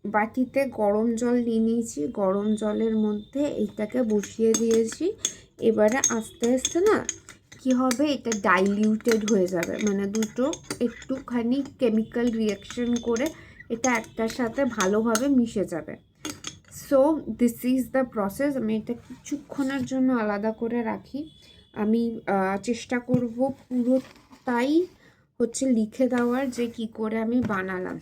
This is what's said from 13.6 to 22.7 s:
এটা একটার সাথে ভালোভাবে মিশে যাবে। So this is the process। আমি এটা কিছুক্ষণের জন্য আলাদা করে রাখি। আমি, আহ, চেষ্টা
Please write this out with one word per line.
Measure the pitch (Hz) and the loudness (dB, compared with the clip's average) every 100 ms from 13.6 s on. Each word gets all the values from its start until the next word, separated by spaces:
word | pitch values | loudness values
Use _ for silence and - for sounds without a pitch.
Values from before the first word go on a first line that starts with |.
| - | -10
এটা | 226 254 233 | -2 0 0
একটার | 220 - 226 | -4 -6 -4
সাথে | 220 240 247 | -2 -4 0
ভালোভাবে | 277 226 190 208 226 220 277 | -2 0 0 2 2 0 2
মিশে | 269 226 208 | 2 2 -2
যাবে। | 175 160 - - _ _ - - - - - - - | -4 -4 -8 -16 _ _ -14 -12 -14 -18 -20 -20 2
So | 277 277 302 - | 4 6 2 -4
this | 220 240 233 | 0 0 0
is | 247 262 226 262 | 0 0 0 -2
the | 254 | -2
process। | 226 196 196 285 269 | -2 -4 0 -2 0
আমি | 220 220 | -2 -2
এটা | 214 | -4
কিছুক্ষণের | 240 - 254 - 285 - - 262 277 | -10 -10 -20 -10 -10 -8 -4 -2 -2
জন্য | 247 262 262 | -2 2 2
আলাদা | 247 214 202 220 | 2 0 0 -2
করে | 220 233 240 | -2 -4 -2
রাখি। | 226 202 - 269 311 - - - _ | -2 -6 -8 -12 -12 -16 -20 -20 _
আমি, | - 214 233 233 226 - | -4 0 2 0 -4 -2
আহ, | 196 190 196 | 0 0 -2
চেষ্টা | 196 | -4